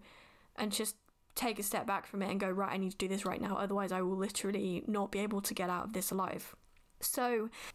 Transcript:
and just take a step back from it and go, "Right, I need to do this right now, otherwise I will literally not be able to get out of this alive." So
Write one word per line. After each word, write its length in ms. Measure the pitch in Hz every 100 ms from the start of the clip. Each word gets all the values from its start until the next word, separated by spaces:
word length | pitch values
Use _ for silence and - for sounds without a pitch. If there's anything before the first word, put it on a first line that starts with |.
| - - - - - -
and 140 | 208
just 260 | 202 214 - _ _ _ -
take 220 | 247 208
a 60 |
step 240 | 202 202 220
back 180 | 196 -
from 160 | 202
it 80 | 190
and 100 | 196
go, 120 | 196
"Right, 220 | 185 196
I 40 | 190
need 140 | 190
to 60 | -
do 100 | 190
this 180 | 190 196
right 160 | -
now, 140 | 196 190
otherwise 340 | 196 196 196
I 100 | 185
will 160 | 185 190
literally 640 | 196 - 196 208 196 175 -
not 240 | 208 196
be 100 | 196
able 220 | 208 202
to 120 | 196
get 160 | - 180
out 160 | 180 -
of 80 |
this 180 | 214 180
alive." 440 | 190 185 - - - - - - -
So 480 | - - 247 233 220 - -